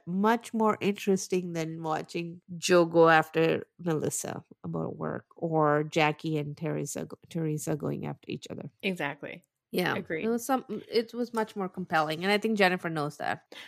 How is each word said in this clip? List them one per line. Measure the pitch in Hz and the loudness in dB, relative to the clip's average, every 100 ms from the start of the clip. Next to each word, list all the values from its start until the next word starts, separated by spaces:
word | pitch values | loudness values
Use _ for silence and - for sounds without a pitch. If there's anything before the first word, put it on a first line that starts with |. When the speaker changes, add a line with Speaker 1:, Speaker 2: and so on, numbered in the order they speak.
| - | -4
Speaker 1:
much | 185 208 226 - | 2 2 2 0
more | 220 214 208 | 0 2 2
interesting | 190 202 - 190 - 185 180 | 0 0 2 0 0 -4 -2
than | 170 160 160 | -4 -6 -6
watching | 165 156 - 175 170 175 - 175 | -4 -4 -4 -8 -8 -10 -14 -6
Joe | - 180 170 | 4 6 6
go | 165 165 | 8 8
after | 160 156 160 160 156 - - | 8 6 2 2 2 -4 -8
Melissa | 175 156 - - - - - - | -4 -2 -2 -4 -6 -8 -12 -14
about | 175 165 160 - | -8 -6 -6 -6
work | 156 - - - | -6 -6 -10 -8
or | 170 160 151 147 | -2 2 4 4
Jackie | 156 165 151 151 160 156 | 2 2 2 0 -2 -2
and | 147 147 | -4 -6
Teresa | 156 151 147 156 | -6 -4 -6 -6
go-, | 160 - - | -10 -12 -10
Teresa | 170 160 151 160 156 | -4 -4 -4 -4 -4
going | 143 143 147 | -4 -4 -6
after | 143 - | -10 -10
each | - - | -10 -10
other. | - 151 - | -12 -12 -8
Speaker 2:
Exactly. | 202 180 147 143 139 170 - _ _ | -6 -4 -4 -6 -12 -14 -20 _ _
Speaker 1:
Yeah. | 185 170 | -4 -2
Speaker 2:
Agreed. | 196 - 165 220 | -2 -4 -4 -2
Speaker 1:
It | |
was | 233 | -2
some, | 233 262 - 208 - | -2 -2 -2 -10 -4
it | 220 226 | -2 -2
was | 233 233 | -4 -4
much | 226 214 202 | -2 -4 -4
more | 185 | -6
compelling, | - 180 165 156 160 | -6 0 2 2 0
and | 190 | 2
I | 208 | 2
think | 220 214 | 2 4
Jennifer | 185 180 175 | 4 4 -2
knows | 160 147 - | -2 -4 -4
that, | - - _ - | -4 -4 _ -20